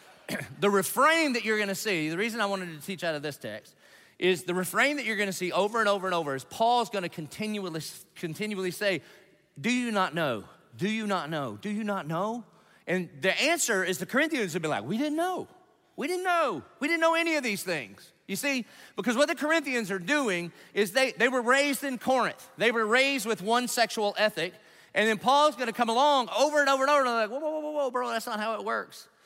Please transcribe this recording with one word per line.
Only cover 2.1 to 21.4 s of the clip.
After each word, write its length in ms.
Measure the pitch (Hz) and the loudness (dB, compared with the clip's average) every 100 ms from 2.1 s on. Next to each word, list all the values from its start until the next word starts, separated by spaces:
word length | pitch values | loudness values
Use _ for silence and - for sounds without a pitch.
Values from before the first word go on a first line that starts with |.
the 80 | 170 | -2
reason 240 | 233 226 | -4 -2
I 40 | 202 | -2
wanted 340 | 196 180 156 | -2 -6 -10
to 60 | 147 | -10
teach 180 | 180 | -6
out 120 | 170 147 | -4 -4
of 60 | |
this 160 | 147 139 | -6 -8
text, 380 | 113 104 - _ - - - - | -10 -12 -14 _ -20 -20 -20 -2
is 240 | 180 175 | 0 0
the 100 | - | 0
refrain 440 | 180 185 202 269 294 | -4 -2 0 0 0
that 80 | 220 | -4
you're 120 | 208 | -2
gonna 160 | 202 | -2
see 180 | 180 180 | -2 -2
over 280 | 147 202 226 | 0 0 2
and 100 | 208 | 2
over 180 | 202 185 | 2 0
and 60 | |
over 220 | 170 147 135 | -2 -2 -4
is 80 | |
Paul's 460 | - - 226 240 226 | -6 0 2 4 2
gonna 200 | 202 170 | -2 -6
continually, 720 | - 147 - 214 208 190 160 160 - - - | -8 -12 -8 -6 -6 -6 -8 -10 -14 -20 -10
continually 560 | 170 151 214 202 185 | -8 -6 -6 -4 -4
say, 300 | 165 202 165 - - - _ _ - | -2 0 0 -4 -20 -20 _ _ -6
"Do 120 | 196 | -2
you 200 | 247 240 | 0 0
not 220 | 208 180 | 0 0
know? 300 | 160 151 110 - - _ 113 | 0 -2 -2 -6 -20 _ -6
Do 100 | 190 | -2
you 200 | 220 214 | -2 -2
not 220 | 190 147 | -2 -2
know? 280 | 160 131 104 | -4 -4 -6
Do 80 | 202 | -6
you 140 | 214 | -4
not 240 | 214 196 151 | -2 -4 -2
know?" 380 | 165 208 240 - _ _ _ - | -2 -2 -4 -10 _ _ _ -4
And 220 | 185 170 139 | -2 -2 -2
the 180 | 185 170 | 0 2
answer 420 | 262 330 - 196 | 2 2 2 0
is 140 | 180 160 | 0 -2
the 80 | 175 | -2
Corinthians 480 | 254 311 302 190 | 0 0 0 -2
would 80 | 170 | -2
be 60 | 156 | -2
like, 180 | 117 113 | -2 -2
"We 120 | 220 | -2
didn't 200 | 294 302 | -2 0
know. 300 | 359 349 - - _ _ _ - | -2 -4 -8 -14 _ _ _ -8
We 120 | 277 | -4
didn't 160 | 359 | -2
know. 400 | 370 339 285 160 - - | 0 2 0 -2 -8 -6
We 80 | 294 | -2
didn't 140 | 330 | 2
know 140 | 330 330 | 4 4
any 200 | 339 302 | 2 0
of 80 | |
these 200 | 247 196 | 0 -4
things." 480 | 180 160 107 101 - _ - | -4 -6 -6 -14 -20 _ -10
You 80 | 196 | -4
see, 300 | 285 262 208 - - - | -2 -2 -4 -14 -18 -6
because 220 | 208 226 | -2 2
what 100 | 294 | 2
the 80 | - | 2
Corinthians 560 | 302 330 285 247 190 | 2 0 2 -2 -2
are 80 | 196 | -4
doing 540 | 175 294 247 175 170 - - | 0 0 2 -2 -4 -10 -10
is 180 | 196 208 | -2 0
they, 200 | 240 262 | 2 0
they 160 | 147 240 | 2 2
were 140 | 254 | 2